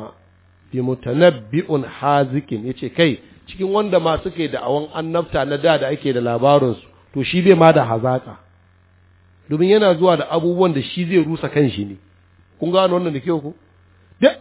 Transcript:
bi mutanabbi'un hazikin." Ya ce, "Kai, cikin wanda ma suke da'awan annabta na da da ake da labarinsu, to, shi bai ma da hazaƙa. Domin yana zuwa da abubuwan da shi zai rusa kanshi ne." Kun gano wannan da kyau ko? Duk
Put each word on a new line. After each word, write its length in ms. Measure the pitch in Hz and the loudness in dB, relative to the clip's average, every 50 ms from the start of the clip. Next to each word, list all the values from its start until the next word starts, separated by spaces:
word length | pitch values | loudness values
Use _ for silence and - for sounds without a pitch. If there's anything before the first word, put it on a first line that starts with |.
| 107 117 - _ _ _ _ _ _ _ _ _ _ _ | -12 -14 -18 _ _ _ _ _ _ _ _ _ _ _
bi 80 | - 127 | -8 -6
mutanabbi'un 1040 | 123 127 127 127 - 127 123 151 175 180 156 123 107 104 123 160 190 - 160 139 127 110 - - | -4 -4 -4 -6 -6 -4 0 4 4 4 4 2 -4 -6 -4 -4 -2 -2 -2 -4 -4 -6 -8 -4
hazikin." 680 | 131 139 143 143 139 127 127 147 - - 131 107 110 | -2 0 2 2 0 0 -4 -6 -6 -6 -8 -8 -8
Ya 60 | 127 127 | -8 -10
ce, 160 | - - 123 | -8 -10 -6
"Kai, 300 | - - 170 156 113 - - - - _ _ | -2 0 0 0 0 -4 -10 -18 -20 _ _
cikin 240 | - - 180 190 190 | -18 -10 -8 -6 -2
wanda 280 | 196 208 208 208 185 180 | -2 -2 0 0 0 0
ma 180 | 165 165 156 151 | 0 0 -2 -2
suke 260 | - 190 160 165 160 139 | -4 -8 -6 -6 -6 -6
da'awan 360 | 127 123 - 123 135 147 151 151 - | -6 -6 -4 -2 -4 -4 -4 -6 -8
annabta 500 | 160 160 160 165 170 165 165 - 151 135 | -8 -6 -4 -4 -4 -4 -2 -4 -4 -2
na 100 | 143 147 | -2 -4
da 220 | 139 143 170 160 143 | 0 0 2 2 0
da 80 | 135 135 | 0 -4
ake 240 | 151 143 - 143 | -4 -4 -4 -4
da 80 | 127 123 | -2 -2
labarinsu, 600 | 120 120 117 117 127 139 143 143 135 123 107 - - - _ _ _ _ - | -2 -2 -2 2 4 4 4 4 4 0 -2 -4 -10 -20 _ _ _ _ -8
to, 80 | 143 | -6
shi 200 | 127 - - 180 | -4 -2 -2 2
bai 120 | 175 196 185 | 6 6 6
ma 180 | 165 165 165 | 8 8 6
da 120 | 160 156 131 | 6 6 2
hazaƙa. 500 | 117 113 113 110 127 127 127 - 113 101 - _ _ _ _ _ _ _ _ _ _ _ _ _ _ _ _ _ _ _ _ _ - | 0 -2 -2 -2 -2 -2 -2 -6 -10 -20 -20 _ _ _ _ _ _ _ _ _ _ _ _ _ _ _ _ _ _ _ _ _ -6
Domin 220 | 147 156 175 190 | -2 0 4 4
yana 240 | 208 214 208 190 175 | 4 4 4 4 2
zuwa 220 | 156 180 185 170 | 4 4 2 2
da 100 | 147 143 - | 2 0 -2
abubuwan 440 | 151 165 160 175 175 175 185 180 156 | -2 -2 0 0 0 2 2 2 0
da 80 | 139 | -2
shi 220 | 123 - - 175 180 | -4 -6 -6 -6 -4
zai 160 | 160 - 175 | 0 2 0
rusa 260 | 156 151 160 151 - 135 | 0 0 -2 -6 -6 -4
kanshi 360 | - 151 147 123 95 98 104 | 0 0 0 0 0 -4 -8
ne." 120 | 101 98 - _ _ _ _ _ _ _ _ _ _ _ - | -10 -12 -16 _ _ _ _ _ _ _ _ _ _ _ -8
Kun 140 | - 170 | -4 0
gano 220 | 175 185 190 185 175 180 | 0 2 2 2 0 0
wannan 140 | 180 165 | -2 -2
da 80 | 151 135 | -6 -6
kyau 200 | 123 175 170 156 | -4 -4 -4 -4
ko? 140 | 139 151 - _ _ _ _ _ _ _ _ _ _ _ _ - | -4 -8 -14 _ _ _ _ _ _ _ _ _ _ _ _ 2
Duk 120 | 220 269 - - | 2 2 2 0